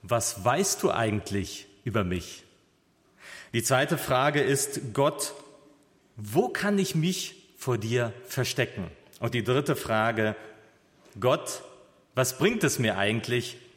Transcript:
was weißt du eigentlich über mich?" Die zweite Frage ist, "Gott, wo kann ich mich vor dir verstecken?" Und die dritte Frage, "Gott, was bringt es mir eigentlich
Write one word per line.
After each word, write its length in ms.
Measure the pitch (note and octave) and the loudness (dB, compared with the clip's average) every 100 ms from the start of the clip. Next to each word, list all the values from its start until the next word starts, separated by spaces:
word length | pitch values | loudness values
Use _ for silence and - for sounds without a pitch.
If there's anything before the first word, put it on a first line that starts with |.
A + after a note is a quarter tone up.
was 420 | G2+ A#2 - - G2 | 0 0 0 0 2
weißt 380 | C#3+ G3 - | 2 2 2
du 80 | - | 0
eigentlich 720 | - A2+ G#2 - G2+ F#2 - - - | 2 2 0 -2 -4 -4 -10 -16 -10
über 200 | - A2 | -2 0
mich?" 400 | F#2 F2+ - - - _ _ _ _ _ _ _ - - - | 0 -2 -6 -16 -20 _ _ _ _ _ _ _ -20 -18 -6
Die 100 | B2 | -4
zweite 340 | A2+ C3 C#3+ D#3+ | 2 2 2 0
Frage 420 | - B2+ C#3 C3 | 0 2 4 2
ist, 540 | B2+ C3+ - - B2 | 2 2 0 -4 -4
"Gott, 400 | G#2+ C#3 - - - - - - _ _ _ _ - | 2 2 2 -8 -8 -18 -20 -20 _ _ _ _ -14
wo 320 | G#2+ A#2+ A#3 | -2 2 2
kann 300 | - G3+ G3+ | 0 0 2
ich 160 | F#3+ | 2
mich 540 | D#3+ E3 F3+ - - - - | 2 2 0 -6 -12 -20 -8
vor 220 | - A#2+ | -2 -2
dir 340 | A2 B2 A#2 - - | 0 0 0 -4 -8
verstecken?" 640 | - B2 - A#2+ - E2+ - - - | -4 -2 0 -2 -2 -10 -12 -20 -8
Und 140 | A#2 | -2
die 100 | A#2+ | -2
dritte 320 | A2+ B2+ C3+ B2+ | 2 0 2 -2
Frage, 600 | - A2 A2 A2 G#2+ G#2 - - - _ _ _ - G#2 | 0 2 2 2 0 0 -12 -20 -20 _ _ _ -20 -2
"Gott, 440 | A#2+ D3 - - - - - _ _ | 2 2 -2 -10 -14 -20 -20 _ _
was 240 | - B2+ - | 0 0 2
bringt 260 | F3+ A#3 | 2 2
es 140 | E3 - | 0 2
mir 220 | A2+ F#2+ | 0 2
eigentlich 580 | G2+ A2+ A2+ A#2+ A#2+ - - | 2 0 0 -2 -2 -12 -20